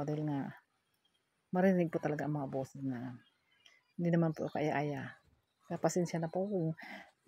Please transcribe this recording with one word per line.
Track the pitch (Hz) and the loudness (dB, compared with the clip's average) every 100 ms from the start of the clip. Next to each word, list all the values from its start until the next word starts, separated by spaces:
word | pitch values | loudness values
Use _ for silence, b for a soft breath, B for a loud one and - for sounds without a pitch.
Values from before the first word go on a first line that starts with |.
dahil | 143 151 151 | -2 -2 0
nga | 143 - - _ _ _ _ _ _ _ _ _ | -2 -4 -10 _ _ _ _ _ _ _ _ _
marinig | 180 185 185 165 | 4 6 6 4
po | 165 | 0
talaga | - 151 147 | -2 -2 -2
ang | 151 | -2
mga | 135 | -2
boses | 135 131 143 | -4 -4 -6
na | 135 123 127 120 - _ _ b b b _ | -6 -4 -8 -12 -18 _ _ b b b _
hindi | - 170 | -4 2
naman | 170 165 | 4 4
po | 156 156 | 2 -4
kaya-aya. | - 151 139 147 139 123 - _ _ _ _ - | 0 0 0 -2 -4 -8 -14 _ _ _ _ -10
Kaya | 170 | -2
pasensya | 165 180 170 170 | 0 2 0 -2
na | 160 | -2
po | 180 | -2
kung | 196 202 160 160 B B B B | -2 0 0 -2 B B B B